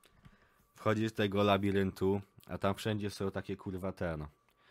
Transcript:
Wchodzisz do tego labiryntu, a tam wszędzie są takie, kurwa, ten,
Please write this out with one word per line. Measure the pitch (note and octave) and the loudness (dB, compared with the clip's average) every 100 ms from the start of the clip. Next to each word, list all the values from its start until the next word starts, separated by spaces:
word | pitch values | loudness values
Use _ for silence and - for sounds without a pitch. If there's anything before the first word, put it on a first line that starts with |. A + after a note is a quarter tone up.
| _ _ - - _ _ _ - | _ _ -20 -20 _ _ _ -4
Wchodzisz | A2 G#2+ A2 | 0 2 0
do | - | 0
tego | G#2+ G2 | 2 4
labiryntu, | G#2 G2 G2+ G2 F#2+ - F#2+ G2+ G2+ - - | 6 4 4 2 0 0 0 0 -4 -16 -12
a | F2+ | -4
tam | G2 G2 | -2 -2
wszędzie | A2+ G#2 G2+ | -2 -4 -4
są | - G2 | -6 -6
takie, | F#2+ - F#2+ | -6 -8 -8
kurwa, | G2+ F#2 F#2+ | -8 -8 -8
ten, | - F2 D#2 D2+ - _ _ _ | -6 -4 -4 -8 -14 _ _ _